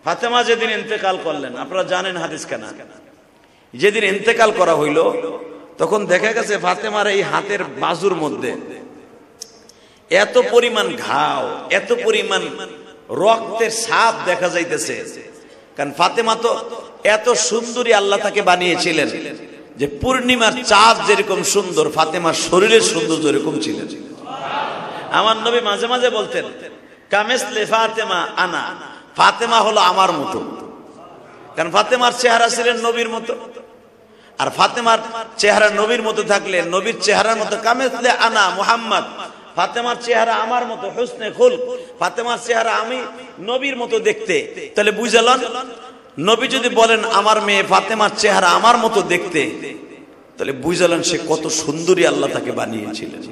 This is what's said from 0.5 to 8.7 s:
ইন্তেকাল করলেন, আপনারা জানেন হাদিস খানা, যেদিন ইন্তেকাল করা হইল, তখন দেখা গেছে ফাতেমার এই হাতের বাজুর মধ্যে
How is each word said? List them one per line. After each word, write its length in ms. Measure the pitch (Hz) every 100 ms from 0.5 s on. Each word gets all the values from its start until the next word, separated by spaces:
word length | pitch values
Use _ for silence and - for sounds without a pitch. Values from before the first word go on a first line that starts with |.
| 226 226
ইন্তেকাল 480 | 208 202 214 190 185
করলেন, 320 | 165 151 135 120
আপনারা 280 | 143 185
জানেন 340 | 170 180 190 180
হাদিস 300 | 165 151 -
খানা, 260 | 127 107 110 117 - - - _ _ _ _ _ 117
যেদিন 280 | 185 208
ইন্তেকাল 480 | 269 208 220 226 220
করা 240 | - 170 151
হইল, 360 | 151 151 - - - - - - - -
তখন 280 | 165 208 196
দেখা 280 | 180 214
গেছে 240 | 226 208 202
ফাতেমার 500 | 180 185 220 208 208
এই 140 | 196
হাতের 420 | 160 156 196 202
বাজুর 520 | - - 156 165 196 175
মধ্যে 400 | 151 127 120 - -